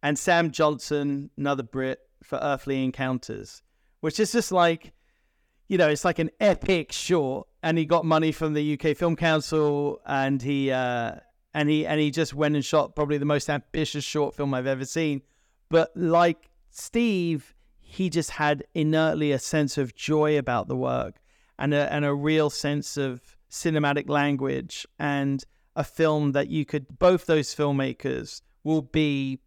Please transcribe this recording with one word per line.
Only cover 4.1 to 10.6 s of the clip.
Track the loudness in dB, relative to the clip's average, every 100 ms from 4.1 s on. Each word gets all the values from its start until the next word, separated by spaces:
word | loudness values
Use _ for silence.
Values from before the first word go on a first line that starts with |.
| 0
is | 0
just | 2 0
like, | 4 4 2 -6 _ _ _ _ _ _ _ _
you | 2
know, | 4
it's | 4
like | 0 0
an | -2 _
epic | 2 2 2 0 0
short, | -8 0 0 2 -4 -8 _
and | 0 0
he | 4
got | 2
money | 4 2 2
from | 0 -2
the | -2
U | -2 0
K | 0
Film | 0 0 0
Council, | 2 0 0 0 2 0 -2 -6
and | -4 -2 0 -2
he, | -2 -2